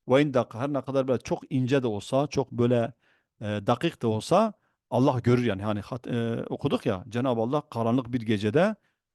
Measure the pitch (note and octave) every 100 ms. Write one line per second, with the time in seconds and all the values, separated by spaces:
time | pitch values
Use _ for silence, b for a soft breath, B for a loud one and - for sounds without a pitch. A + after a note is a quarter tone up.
0 | - C3 D3 C3 A2+ A2 C#3 C#3+ C3 C3+
1 | C3 A#2+ - E3+ - C3+ B2+ C#3+ B2+ G#2
2 | - C3+ C#3+ - C3 A#2 A#2+ A#2+ A#2 -
3 | _ _ _ - G#2+ G#2 G2+ B2 E3+ -
4 | A#2 G#2+ - F3 A3 - _ _ - B2
5 | C#3 B2+ B2 B2 A#2+ F#2+ G#2+ G#2 F#2 B2
6 | - A#2+ A#2 A2+ - - C#3+ A3+ C3 F#2
7 | G2+ A2+ C3 A#2 A2+ D3 - A#2 A2+ B2
8 | A#2 B2 A2+ G#2 G#2+ B2+ G3 G#3+ _ _
9 | _